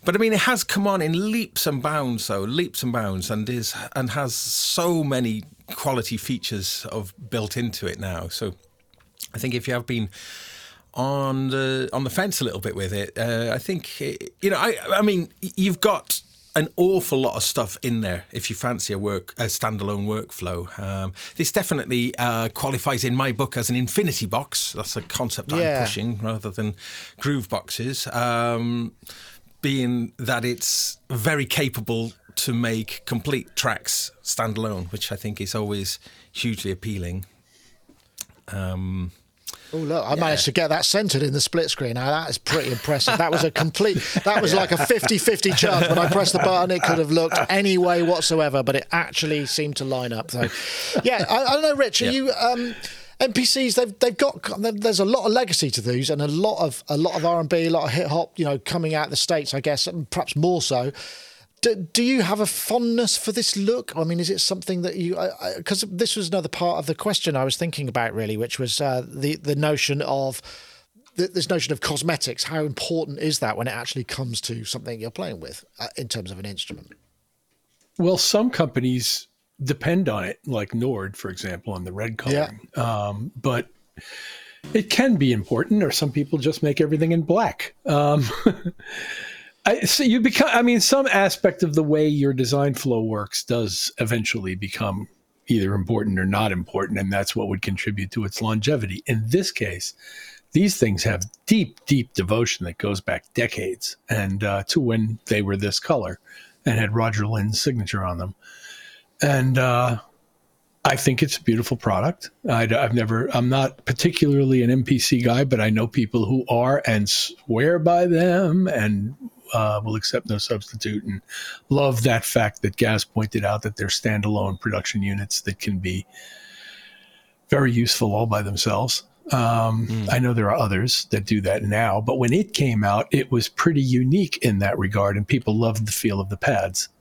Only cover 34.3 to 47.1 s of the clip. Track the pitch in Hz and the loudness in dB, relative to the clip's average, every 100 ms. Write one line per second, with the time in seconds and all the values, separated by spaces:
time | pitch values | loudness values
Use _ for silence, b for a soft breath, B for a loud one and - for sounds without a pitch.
34.3 | - 113 107 110 98 90 104 - 98 110 | -2 -2 -2 -4 -4 -6 -8 -6 -6 -8
35.3 | 98 98 113 104 104 98 - B B B | -8 -6 -4 -4 -4 -4 -8 B B B
36.3 | - 120 107 98 92 110 101 87 90 92 | -6 -4 -4 -4 -6 -6 -6 -6 -6 -10
37.3 | b b b b b _ _ _ - - | b b b b b _ _ _ -16 -16
38.3 | _ - 98 92 92 92 95 90 - _ | _ -12 -6 -6 -4 -4 -4 -6 -10 _
39.3 | _ - B B 160 151 160 110 147 165 | _ -18 B B -6 -4 -2 0 0 2
40.3 | 147 - 135 160 156 - 196 208 135 143 | 2 2 2 2 2 2 0 2 0 0
41.3 | 139 - 170 156 - 127 120 131 151 156 | 0 0 0 -2 -2 -4 -2 0 -2 -2
42.3 | 123 - 156 127 120 - 143 - 226 165 | -6 -2 -2 0 -4 0 0 2 2 2
43.3 | 160 160 - 160 - 208 185 - - 196 | 4 2 2 0 2 2 2 0 0 2
44.3 | 214 196 190 185 170 143 233 - 214 - | 4 4 4 4 2 4 4 4 4 4
45.3 | 214 - 147 - 180 170 156 170 190 190 | 4 4 4 6 6 4 4 4 4 4
46.3 | 185 190 180 180 180 - 165 151 | 4 4 4 4 2 2 2 4